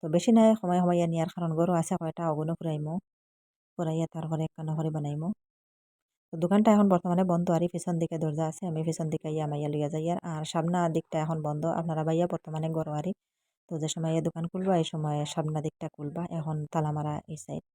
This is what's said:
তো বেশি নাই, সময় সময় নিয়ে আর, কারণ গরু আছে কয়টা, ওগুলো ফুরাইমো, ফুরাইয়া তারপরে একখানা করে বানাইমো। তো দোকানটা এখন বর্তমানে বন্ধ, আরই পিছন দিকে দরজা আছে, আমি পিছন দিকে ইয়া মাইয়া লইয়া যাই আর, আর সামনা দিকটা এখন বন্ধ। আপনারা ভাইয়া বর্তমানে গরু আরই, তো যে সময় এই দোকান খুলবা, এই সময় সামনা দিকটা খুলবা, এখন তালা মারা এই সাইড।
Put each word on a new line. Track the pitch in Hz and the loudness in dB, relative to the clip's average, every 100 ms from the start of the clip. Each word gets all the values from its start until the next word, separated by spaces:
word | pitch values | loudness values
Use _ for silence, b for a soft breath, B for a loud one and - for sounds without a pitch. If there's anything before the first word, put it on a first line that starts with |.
তো | 165 | 2
বেশি | 165 180 | 2 6
নাই, | 226 220 220 | 8 8 6
সময় | 180 180 | 2 2
সময় | 175 175 170 | 4 4 2
নিয়ে | 165 | 2
আর, | 160 | -2
কারণ | - 170 | -2 -2
গরু | 160 180 | 2 2
আছে | 175 165 185 | 2 0 -2
কয়টা, | 160 - 170 | -4 -4 -2
ওগুলো | 151 156 | -2 -2
ফুরাইমো, | 170 170 151 151 170 _ _ _ _ _ _ _ - | -4 -4 -4 -4 -6 _ _ _ _ _ _ _ -6
ফুরাইয়া | 165 160 160 | -2 -2 -2
তারপরে | 165 160 160 | -4 -4 -4
একখানা | 160 - 156 | -4 -6 -4
করে | 156 160 | -2 -2
বানাইমো। | 156 147 147 165 214 _ _ _ _ _ _ _ _ _ | -2 -4 -4 -6 -8 _ _ _ _ _ _ _ _ _
তো | 165 | -2
দোকানটা | 175 202 220 | 2 6 8
এখন | 208 202 | 8 6
বর্তমানে | 180 180 175 | 4 4 2
বন্ধ, | 185 175 175 | 4 2 4
আরই | 165 170 | 2 2
পিছন | 170 - 170 | -2 -4 -2
দিকে | 165 165 | -2 0
দরজা | 156 151 160 | -2 0 -2
আছে, | 160 190 | -2 -6
আমি | 156 | -2
পিছন | 160 160 160 | -2 -2 -2
দিকে | 156 160 | -4 -4
ইয়া | 156 151 | -2 -2
মাইয়া | 147 147 | -2 -2
লইয়া | 147 147 | -2 -2
যাই | 156 160 | -2 -2
আর, | 175 | -2
আর | 175 156 | -4 -6
সামনা | 156 170 160 180 170 | -4 -2 0 2 2
দিকটা | 160 - 165 | 0 -2 -4
এখন | 156 165 | -2 -2
বন্ধ। | 151 147 165 | -2 -2 -2
আপনারা | 170 170 156 | -2 -2 -2
ভাইয়া | 156 160 175 | 0 2 0
বর্তমানে | 165 - 156 160 | -2 -6 -6 -4
গরু | 160 156 | -4 -4
আরই, | 147 175 208 _ _ _ _ _ | -4 -4 -6 _ _ _ _ _
তো | 165 | -6
যে | 156 | -4
সময় | - 160 | -4 0
এই | 160 | 0
দোকান | 160 165 170 | -2 -4 -8
খুলবা, | 185 185 180 | -4 2 2
এই | 160 | 2
সময় | 165 151 147 151 | -2 -2 -2 -2
সামনা | - 156 156 | -2 -2 -2
দিকটা | 151 _ 160 | -4 _ -12
খুলবা, | - 147 156 175 | -8 -8 -6 -6
এখন | 170 151 156 151 | -6 -4 -6 -2
তালা | 165 151 | -2 0
মারা | 151 151 151 - | -2 -4 -6 -8
এই | 156 | -16
সাইড। | - 147 _ | -10 -12 _